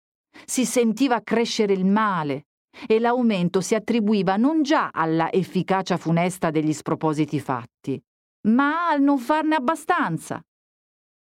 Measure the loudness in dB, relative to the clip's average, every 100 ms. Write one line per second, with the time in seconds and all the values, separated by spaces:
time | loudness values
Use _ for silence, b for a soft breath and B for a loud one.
0 | _ _ _ B B -4 0 2 0 2
1 | 0 0 0 -2 0 0 0 2 2 2
2 | 2 0 -2 -6 -10 _ _ B B 2
3 | 2 2 2 2 2 0 0 0 0 0
4 | 2 2 2 2 2 2 2 0 0 -2
5 | 0 2 0 0 -2 -2 0 -2 0 -4
6 | 0 0 0 -2 -2 0 0 -2 -4 -2
7 | 0 0 -2 -2 -4 -6 -8 _ -8 -8
8 | -10 _ _ _ 0 2 2 0 0 2
9 | 2 2 0 0 0 0 0 -2 -2 0
10 | 0 -4 -6 -12 -12 _ _ _ _ _
11 | _ _ _